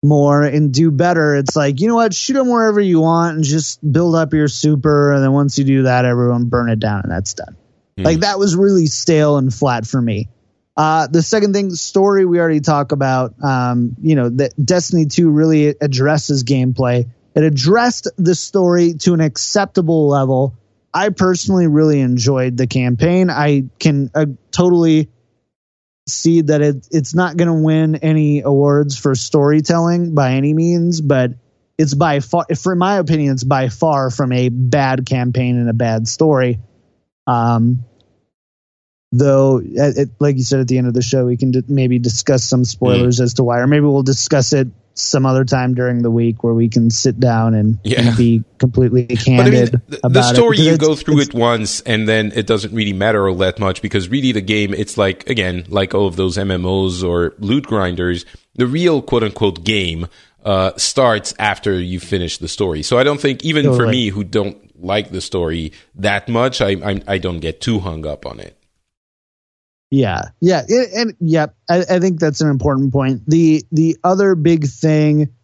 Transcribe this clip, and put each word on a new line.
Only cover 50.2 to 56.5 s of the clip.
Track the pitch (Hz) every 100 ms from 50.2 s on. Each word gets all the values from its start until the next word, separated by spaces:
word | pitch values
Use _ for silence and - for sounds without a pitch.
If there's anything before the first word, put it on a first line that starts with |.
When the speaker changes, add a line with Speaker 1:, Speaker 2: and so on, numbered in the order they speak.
| 120
Speaker 2:
story, | 120 233 214
Speaker 1:
it, |
because | 156
Speaker 2:
you |
Speaker 1:
it's, | 165
Speaker 2:
go | 156
through | 151 - 147
Speaker 1:
it's | 139
Speaker 2:
it |
once | 120 117 117 104 -
and | - 110 110
then | 110 107
it | 120 107
doesn't | 110 101
really | 113 107
matter | 95 104 107 98
all | 90
that | 92 -
much, | 98 95
because | 107 104 87
really | 127 131
the | 107
game, | 95 107 101
it's | 98 104 -
like, | 98 95 -
again, | 120 92 90 90
like | 101 98
all | 101 98
of |
those | 87 92 87
M | 98